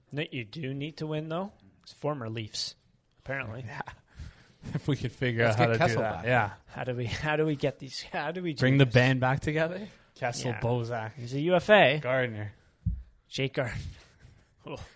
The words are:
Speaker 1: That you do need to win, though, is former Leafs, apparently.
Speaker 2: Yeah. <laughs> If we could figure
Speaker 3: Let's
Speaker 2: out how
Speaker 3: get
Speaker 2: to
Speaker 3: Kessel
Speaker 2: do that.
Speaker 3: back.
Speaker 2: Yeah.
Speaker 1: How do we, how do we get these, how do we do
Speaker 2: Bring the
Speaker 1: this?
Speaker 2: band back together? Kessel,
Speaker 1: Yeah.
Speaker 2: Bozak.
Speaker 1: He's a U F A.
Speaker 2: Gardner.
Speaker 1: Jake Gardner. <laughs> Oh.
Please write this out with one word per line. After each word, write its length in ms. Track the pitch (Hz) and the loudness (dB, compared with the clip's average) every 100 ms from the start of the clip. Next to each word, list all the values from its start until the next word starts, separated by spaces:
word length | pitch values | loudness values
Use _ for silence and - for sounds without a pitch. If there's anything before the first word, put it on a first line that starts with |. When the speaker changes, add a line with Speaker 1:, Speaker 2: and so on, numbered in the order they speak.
| - | -12
Speaker 1:
That 180 | 139 170 | -8 -6
you 120 | 135 | -6
do 280 | 104 156 135 | -10 -8 -8
need 260 | 139 147 151 | -6 -8 -8
to 80 | 156 | -6
win, 220 | 151 160 | -4 -4
though, 240 | 165 202 - - _ | -6 -6 -12 -20 _
is 80 | - | -20
former 380 | - 143 147 113 | -8 -6 -4 -6
Leafs, 440 | 113 107 - - - _ _ _ _ | -6 -8 -8 -8 -10 _ _ _ _
apparently. 460 | - 135 120 113 123 | -8 -8 -8 -10 -12
Speaker 2:
Yeah. 140 | 143 - | -10 -12
<laughs> 880 | - _ - - - - _ - | -14 _ -16 -16 -16 -20 _ -8
If 140 | 143 - | -6 -2
we 80 | 139 | -2
could 160 | 123 | -4
figure 320 | - 127 117 | -4 -2 2
Speaker 3:
Let's 120 | 117 110 | 4 4
Speaker 2:
out 20 | |
how 60 | 120 | 4
Speaker 3:
get 60 | |
Speaker 2:
to 40 | 113 | 4
Speaker 3:
Kessel 180 | - 110 | 2 2
Speaker 2:
do 40 | |
that. 120 | 110 82 | -2 -2
Speaker 3:
back. 80 | |
Speaker 2:
Yeah. 260 | 110 123 104 - - | 0 2 2 -4 -16
Speaker 1:
How 140 | 131 | -10
do 100 | 127 | -6
we, 100 | 123 | -4
how 320 | 117 - 151 151 | -4 -4 -2 0
do 80 | 156 | 0
we 80 | |
get 240 | 143 143 - | 0 -2 -4
these, 240 | 135 - - | -12 -12 -8
how 200 | 180 147 | -6 -6
do 100 | 175 | -4
we 100 | 175 | -6
do 60 | 123 | 2
Speaker 2:
Bring 180 | 127 139 | 4 8
the 60 | |
Speaker 1:
this? 100 | 131 | 8
Speaker 2:
band 260 | 120 127 131 | 8 6 4
back 180 | 127 135 | 2 0
together? 460 | 156 156 160 185 208 - _ - | 0 0 -2 -4 -10 -16 _ -6
Kessel, 340 | 123 120 127 | -6 -4 -4
Speaker 1:
Yeah. 80 | 110 | -2
Speaker 2:
Bozak. 520 | 117 123 117 120 110 127 | 0 0 -2 -6 -6 -10
Speaker 1:
He's 180 | 120 | -8
a 60 | 135 | -2
U 140 | 165 180 | 2 2
F 120 | 190 | 8
A. 280 | 208 139 151 | 8 8 6
Speaker 2:
Gardner. 500 | 127 131 123 107 104 - _ _ - - - _ _ | 0 0 0 -4 -8 -10 _ _ -6 -6 -10 _ _
Speaker 1:
Jake 260 | - 135 | -4 -4
Gardner. 200 | - 123 - | -2 -4 -4
<laughs> 880 | - - - _ - - _ _ - | -8 -12 -20 _ -20 -20 _ _ -14
Oh. 80 | - - | -12 -14